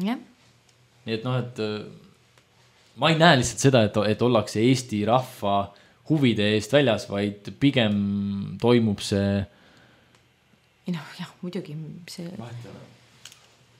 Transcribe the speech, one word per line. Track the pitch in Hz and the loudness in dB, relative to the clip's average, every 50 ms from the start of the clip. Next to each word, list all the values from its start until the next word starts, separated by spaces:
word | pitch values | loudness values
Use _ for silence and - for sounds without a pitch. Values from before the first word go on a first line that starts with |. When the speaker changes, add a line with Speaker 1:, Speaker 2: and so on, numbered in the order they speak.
| 185 | -6
Speaker 1:
Jah. | 208 247 302 - - _ _ _ _ _ _ _ _ _ _ _ _ _ _ - | -6 -6 -8 -10 -20 _ _ _ _ _ _ _ _ _ _ _ _ _ _ -8
Speaker 2:
Nii | 113 117 | -6 -6
et | 110 - | -6 -4
noh, | 127 131 131 | -4 -4 -4
et, | 110 - - - | -4 -6 -6 -6
äh, | 107 107 107 107 - - - - - - _ _ _ _ _ _ _ _ _ _ _ _ _ _ _ _ _ | -6 -6 -6 -8 -10 -12 -18 -20 -20 -20 _ _ _ _ _ _ _ _ _ _ _ _ _ _ _ _ _
ma | 113 131 156 | 0 2 2
ei | 165 151 | 4 6
näe | 160 175 151 127 | 6 6 6 6
lihtsalt | 120 - - - | 4 0 -2 2
seda, | - 135 131 123 107 | 2 4 6 6 4
et, | 101 - 107 98 | 4 2 0 0
et | 107 107 - | 0 0 2
ollakse | 123 123 123 110 104 - - 107 | 2 2 2 2 0 0 -2 2
Eesti | 110 127 135 127 - - 107 104 104 | 2 4 2 2 0 -4 -4 -2 0
rahva | 104 117 131 127 - - - - 101 101 101 95 - - - _ _ _ _ _ - | 2 2 2 0 -2 -10 -6 -2 0 0 0 -2 -4 -8 -20 _ _ _ _ _ -2
huvide | 151 156 139 120 107 101 104 104 107 | 0 2 2 2 2 2 0 2 0
eest | 110 104 - | 0 0 2
väljas, | - 147 143 123 107 104 - - | 2 4 4 4 0 0 -4 -6
vaid | 101 101 101 104 101 - - - 101 - | -4 -2 -2 -2 -4 -6 -12 -14 -6 0
pigem | - 143 131 131 113 104 104 101 101 101 101 101 101 101 101 98 98 101 - 98 | 0 2 2 2 2 2 2 0 0 0 -2 -2 -2 -4 -4 -6 -6 -8 -8 -2
toimub | - 117 123 120 113 110 101 - | 2 4 4 4 4 2 -2 -4
see | - - 104 98 98 98 98 101 95 - _ _ _ _ _ _ _ _ _ _ _ _ _ _ _ _ _ _ _ _ _ _ _ _ _ _ - | -4 -4 -2 0 0 0 0 -2 -2 -6 _ _ _ _ _ _ _ _ _ _ _ _ _ _ _ _ _ _ _ _ _ _ _ _ _ _ -8
Speaker 1:
Ei | - 175 | -8 -8
noh, | 156 147 - - - | -8 -8 -14 -16 -16
jah, | 175 - - - | -16 -16 -16 -14
muidugi | - 180 - 196 - - 147 156 160 147 - 170 - | -14 -10 -10 -10 -10 -10 -12 -12 -12 -12 -14 -16 -16
see | - - - 170 170 | -18 -16 -14 -14 -14
Speaker 2:
Vahet | - - 117 120 117 - - | -12 -14 -14 -14 -14 -16 -16
ei | 98 | -16
ole. | - - - - - _ _ _ _ _ - - - _ _ _ _ _ _ _ _ _ | -18 -20 -20 -20 -20 _ _ _ _ _ -20 -20 -20 _ _ _ _ _ _ _ _ _